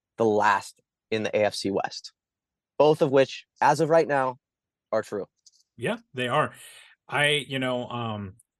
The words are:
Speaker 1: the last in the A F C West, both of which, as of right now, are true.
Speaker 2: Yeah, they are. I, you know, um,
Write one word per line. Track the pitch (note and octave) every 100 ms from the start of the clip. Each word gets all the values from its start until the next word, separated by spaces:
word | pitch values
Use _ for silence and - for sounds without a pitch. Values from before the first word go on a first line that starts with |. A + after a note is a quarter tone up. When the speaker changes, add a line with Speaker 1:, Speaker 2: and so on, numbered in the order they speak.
| _ -
Speaker 1:
the | A2+
last | G#2 G#2 G2 - - _ _ -
in | A2
the | G#2+ G#2+
A | G2+
F | -
C | G2
West, | F#2+ - - - _ _ _ _ _ _ -
both | D3 D3+
of | D3+
which, | C#3 C3+ - - -
as | B2+ D3+
of | D#3
right | E3 C3
now, | C#3 C3 B2+ _ _ _ _ -
are | A2
true. | - G#2 F2+ _ _ _ _ -
Speaker 2:
Yeah, | C3 A3+ _
they | B2+ B2
are. | C#3 B2 - - - - _ -
I, | C3 D3 D3 A#2+
you | C3+
know, | B2+ B2 A#2
um, | A#2+ A2+ G#2+ G2 A2+ _